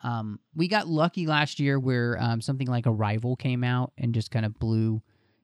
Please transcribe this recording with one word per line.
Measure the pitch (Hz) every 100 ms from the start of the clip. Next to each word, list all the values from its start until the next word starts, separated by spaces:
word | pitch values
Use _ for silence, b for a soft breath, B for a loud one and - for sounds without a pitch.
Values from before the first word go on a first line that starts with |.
um, | 120 117 110 104 - 156
we | 175
got | 214 170
lucky | 156 170 185 160
last | 151 147 -
year | 139 139
where, | 131 123 120 117
um, | 117 113
something | 127 135 123
like | 123 120
Arrival | 110 104 110 123 127
came | 135 123
out | 123 123 127 -
and | 120
just | 117 -
kind | 117 110
of | -
blew | 110 113 110 110 - _ _ _